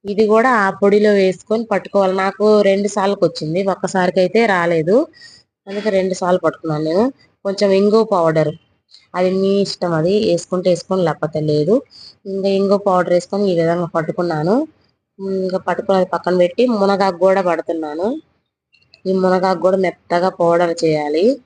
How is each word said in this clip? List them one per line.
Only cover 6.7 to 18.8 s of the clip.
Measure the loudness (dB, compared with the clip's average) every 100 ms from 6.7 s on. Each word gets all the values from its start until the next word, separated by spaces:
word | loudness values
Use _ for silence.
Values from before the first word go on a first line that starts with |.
| -4 -2
నేను. | 0 -2 -4 _ _
కొంచెం | -8 -2 2 2
ఇంగువ | 4 2 2
పౌడర్, | 0 2 2 -2 -4 _ _ _ _ _ -2
అది | -2 0
మీ | 0 0
ఇష్టం, | -2 -4 -2 0
అది | 0 0 0
వేసుకుంటే | -2 -2 -2 0
వేసుకొని | -2 -2 -2 -2
లేకపోతే | -2 -6 -4 -2
లేదు. | 0 0 0 -2 -20 -20 _ -10
ఇంకా | -4 -2 0
ఇంగువ | 0 0 2
పౌడర్ | 0 2 -2
వేసుకొని | -2 -4 0
ఈ | 0
విధంగా | 0 -2 -2
పట్టుకున్నాను. | -4 -4 -4 -4 -2 0 0 -2 _ _ _ _ -12 -8 -6
ఇంకా | -4 -4 -4
పట్టుకుని | -6 0 0
అది | 0
పక్కన | -4 -2 2
పెట్టి | 0 2 0 2
మునగాకు | 0 2 0 2 2
కూడా | 2 0
పడుతున్నాను. | -2 -4 -6 -6 -4 -4 -6 _ _ _ _ _ _